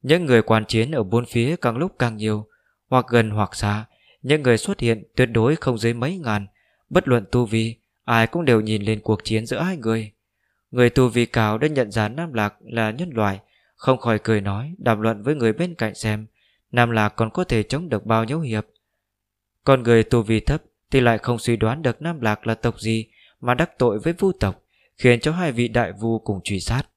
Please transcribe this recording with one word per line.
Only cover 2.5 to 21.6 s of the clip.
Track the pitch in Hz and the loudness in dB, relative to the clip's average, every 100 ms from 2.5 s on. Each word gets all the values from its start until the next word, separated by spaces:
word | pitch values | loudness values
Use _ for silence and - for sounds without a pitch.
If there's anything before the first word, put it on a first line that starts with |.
| _ _ _ _ | _ _ _ _
hoặc | 127 123 | -2 2
gần | 120 110 | 2 2
hoặc | 104 101 | 0 -2
xa, | - 104 104 110 _ _ _ | -2 -4 -4 -8 _ _ _
những | 123 151 | 0 2
người | 127 113 | 4 2
xuất | - 196 | 2 -2
hiện | 117 110 - - | -2 -2 -4 0
tuyệt | 123 | 0
đối | 113 113 156 | 2 2 2
không | - 117 | -2 -2
dưới | 113 | -2
mấy | 120 127 190 | -2 -6 -6
ngàn. | 135 104 98 _ _ _ _ | -4 -4 -6 _ _ _ _
Bất | 160 160 | 0 2
luận | 120 98 | 0 2
tu | 123 117 | 0 0
vi, | 113 110 113 _ _ | 0 -2 -6 _ _
ai | - 117 113 | -2 0 2
cũng | 170 | 0
đều | 160 113 | 2 2
nhìn | 107 107 | 2 -2
lên | 101 107 | -2 -4
cuộc | - 107 | -2 -2
chiến | - 110 117 | -2 -4 -2
giữa | - | -4
hai | 175 180 | -4 -4
người. | 110 113 107 _ _ _ _ _ _ | -2 -2 -4 _ _ _ _ _ _
Người | 123 120 | 2 4
tu | 135 127 | 4 2
vi | 120 117 | 2 0
cao | - 110 107 | 0 0 0
đã | 151 | -2
nhận | 147 110 | 0 -2
ra | 107 107 | -2 -4
Nam | 131 170 | -4 -6
Lạc | 120 104 - | -4 -4 -6
là | - 117 110 | -10 -4 -4
nhân | 117 180 | -4 -6
loại, | 117 104 95 _ _ _ _ | -2 -2 -2 _ _ _ _
không | - 127 | 0 0
khỏi | 120 107 | 0 -2
cười | - 110 | 0 -2
nói, | 98 98 139 180 | 0 -6 -8 -4
đàm | 156 107 | -2 0
luận | 110 107 | 0 -2
với | 107 | -4
người | 151 113 | 0 0
bên | 110 180 | 0 -4
cạnh | 165 110 | -4 -8
xem | - 110 107 110 _ _ _ _ | -4 -6 -6 -8 _ _ _ _
Nam | 120 120 | 0 2
Lạc | 113 104 | 2 -2
còn | - 110 | -2 -4
có | - | -2
thể | 185 117 | -2 -2
chống | 104 139 175 | -2 -4 -4
được | 110 101 | -6 0
bao | 113 | -2
nhiêu | 113 151 | 0 -4
hiệp. | 147 107 - _ _ _ _ _ _ _ _ _ | -4 -4 -6 _ _ _ _ _ _ _ _ _
Còn | - 135 | 2 2
người | 117 117 | 6 4
tu | 110 120 | 4 2
vi | 104 110 | 2 0
thấp | - 147 _ _ _ | 2 -2 _ _ _
thì | 135 | 2
lại | 120 110 | 4 2
không | - 117 | -2 -4
suy | - | -2
đoán | 117 | 0